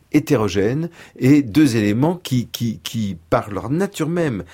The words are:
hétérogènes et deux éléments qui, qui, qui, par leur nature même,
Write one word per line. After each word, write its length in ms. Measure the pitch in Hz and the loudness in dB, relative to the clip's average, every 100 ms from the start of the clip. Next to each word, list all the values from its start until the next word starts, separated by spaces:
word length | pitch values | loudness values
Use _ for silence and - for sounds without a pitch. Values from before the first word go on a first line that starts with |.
| _ | _
hétérogènes 760 | 151 - 139 107 95 98 135 165 - - - | 0 2 0 2 0 0 -2 -6 -10 -20 0
et 240 | 127 147 | 4 4
deux 340 | 123 98 151 113 | 4 2 4 4
éléments 380 | 104 107 151 | 0 2 0
qui, 320 | 175 - 127 110 | -2 -4 -4 -4
qui, 320 | - 117 107 | -6 -6 -6
qui, 360 | - 117 104 85 - | -8 -6 -6 -6 -2
par 220 | 123 107 | -2 -2
leur 180 | 98 98 | -8 -4
nature 400 | 156 196 - 156 | -2 -2 -4 -4
même, 360 | 175 160 107 87 | -2 -2 -4 -10